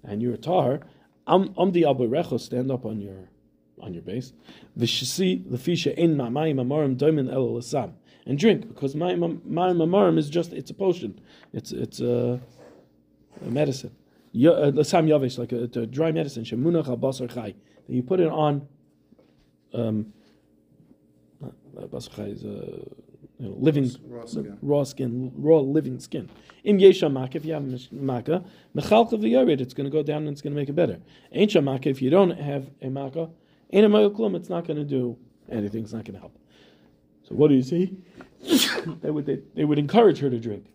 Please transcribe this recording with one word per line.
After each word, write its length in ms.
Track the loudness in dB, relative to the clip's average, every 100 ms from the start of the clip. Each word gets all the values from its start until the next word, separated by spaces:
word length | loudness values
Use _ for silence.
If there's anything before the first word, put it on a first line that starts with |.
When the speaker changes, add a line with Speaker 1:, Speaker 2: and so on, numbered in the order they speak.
Speaker 1:
and 180 | -10 -6
you're 140 | -4 -6
a 20 |
tahar, 440 | 0 0 2 -2 -6 _ _ _ 2
Am, 220 | 2 2
Amdi 340 | 0 0 4
Al 120 | 2 2
Berecho, 440 | 0 -2 -2 -6
stand 320 | -4 -6 -4
up 140 | -4 -6
on 140 | -10
your, 300 | -12 -16 -20 _ _ _ _ -20
on 140 | -14
your 80 | -14
base. 320 | -8 -10 -10 _ -20 -20 -18 -4
V'shisi 640 | -2 -2 -4 0 0 0
Lefisha 540 | -4 -6 -2 0 0 2
Ein 160 | 2 2
Ma'mayim 400 | -2 -2 0 0
Amarim 420 | 0 0 0 2
Doimin 340 | 2 2 0
El 180 | -2 -2
Lasam, 440 | -4 -4 -4 -4 -10 _ _ -6
and 120 | 2
drink, 300 | 4 4 0
because 280 | -6 -6 -2
Ma'im 280 | -2 -2
Am-, 180 | -2 -4 -6
Ma'im 280 | -2 0 2
Amarim 400 | 2 4 4 2
is 120 | 0
just, 240 | -4 -4
it's 180 | -8 -14
a 20 |
potion. 460 | -4 -2 -2 -6 -14 _ -20 _
It's, 200 | -12 -10
it's 280 | -8 -8 -6
a, 400 | -2 0 -2 -4 -10 _ -20 -20 _ _ _ _ _ -16 -6
a 40 |
medicine. 460 | -2 -2 -4 -12 _ _ _ _
Yo-, 220 | 4 6
uh, 180 | 6 2
Lasam 360 | 2 2 4 4
Yavesh, 300 | 4 2 -4
like 140 | -6
a, 120 | -6
a 220 | -4 -6 -6
dry 260 | -2 -2
medicine. 320 | -2 -4 -8
Shemunach 440 | -8 -2 0 0 -2
Al 100 | -2
Basar 360 | -4 -4 -8
Chai, 220 | -8 -12 -14 _ _ -6
that 60 |
you 100 | -4
put 160 | 0 2
it 100 | 2
on, 380 | 2 0 0 -6 _ _ _ _ _ _ _ _ _ _
um, 400 | -6 -2 -4 -6 -14 _ _ _ _ _ _ _ _ _ _ _ _
uh, 40 | -18 -18 -20 -18 -12
Basar 280 | -12 -12 -12
Chai 80 |
is 200 | -12 -10
a, 40 | -12 -10 -12 -14 -16 -20 -20 -20 -20 _
you 80 | -14
know, 80 | 0
living, 320 | 2 4 0 -4 -16
Speaker 2:
Raw 180 | -18 -10
skin. 320 | -8 -8 -10
Speaker 1:
raw 220 | -2 0
skin, 480 | 0 -4 -6 -4 -8 -4
raw 240 | 4 4
living 400 | 4 0 -2 -10
skin. 300 | -10 -10 -10 -18 _ -8
Im 140 | 2 8
Yesha 340 | 10 8 2
Maka, 260 | 0 -4 -6
if 80 | -6
you 80 |
have 100 | -6
mish-, 280 | -6 -8 -10
Maka, 520 | -6 -4 -4 -2 -4 -4 -20 _ -8
Mechalcha 380 | 4 4 4
V'Yored, 480 | 2 2 4 4 2
it's 120 | -2
gonna 160 | -6 -4
go 140 | -2
down 200 | -2 -4
and 60 | -6
it's 120 | -8
gonna 140 | -6 -6
make 140 | -4
it 60 | 0
better. 240 | -2 -2 -16 -20 _
Ain't 200 | 0 4
Shamaka, 340 | 4 2 -2 -2
if 160 | -2
you 80 | 4
don't 220 | 4 4
have 380 | 2 -6 -6 -8 -12
a 80 | -10
Maka, 400 | -8 -8 -8 -8 -12 _ _ _
Ain't 140 | 4 6
a 40 |
Maka 200 | 6 4
Klum, 220 | 2 -2 -2
it's 140 | -6
not 180 | -8 -4
gonna 160 | -6
do 340 | -2 -2 -2 -6 _ _ -10
anything, 340 | -6 -6 -6
it's 100 | -10
not 100 | -12
gonna 160 | -12 -16
help. 180 | -18 _ _ _ _ _ _ _ _ _
So 120 | _ 2
what 120 | 6
do 60 | 6
you 80 |
see? 340 | 2 -2 -2 -4 -20 -20 -20 _
<coughs> 600 | 0 2 2 -2 -6 -8
They 100 | -4
would, 140 | -4 -4
they, 160 | -6 -6 -2
they 100 | 0
would 120 | 2
encourage 420 | 4 6 6 4
her 100 | -2
to 100 | -4
drink. 260 | -6 -10 -12